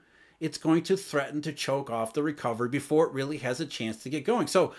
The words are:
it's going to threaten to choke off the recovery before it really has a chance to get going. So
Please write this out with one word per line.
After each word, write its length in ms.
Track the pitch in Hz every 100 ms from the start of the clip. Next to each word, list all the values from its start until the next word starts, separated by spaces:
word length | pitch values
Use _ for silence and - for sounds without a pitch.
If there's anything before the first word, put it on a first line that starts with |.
| _ _ _ -
it's 180 | 156 -
going 240 | 160 165
to 160 | 165 190
threaten 420 | - 147 135 147
to 100 | 156
choke 380 | 143 - 139 127
off 220 | 113 113
the 100 | -
recovery 440 | 151 147 120 113 120
before 380 | 139 - 151 160
it 80 |
really 240 | 135 135 104
has 220 | 123 127
a 60 | 160
chance 340 | - 113 110
to 80 | 127
get 160 | 151 135
going. 220 | 240 170
So 260 | 190 156